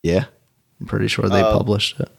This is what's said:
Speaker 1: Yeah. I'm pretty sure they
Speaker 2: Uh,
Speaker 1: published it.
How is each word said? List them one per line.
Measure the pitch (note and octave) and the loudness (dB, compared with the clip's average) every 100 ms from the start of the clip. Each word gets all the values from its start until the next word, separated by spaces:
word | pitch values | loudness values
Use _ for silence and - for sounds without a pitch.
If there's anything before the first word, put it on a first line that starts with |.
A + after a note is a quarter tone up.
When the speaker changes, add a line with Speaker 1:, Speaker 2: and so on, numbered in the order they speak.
Speaker 1:
Yeah. | E2+ F2+ - _ _ _ _ _ | 2 0 -2 _ _ _ _ _
I'm | - | -6
pretty | G#2 G#2 | -2 -2
sure | - G2+ | 0 0
they | G2 | 2
Speaker 2:
Uh, | A2 G#2+ | 2 2
Speaker 1:
published | - G2+ - - | 2 0 -2 -6
it. | - | -10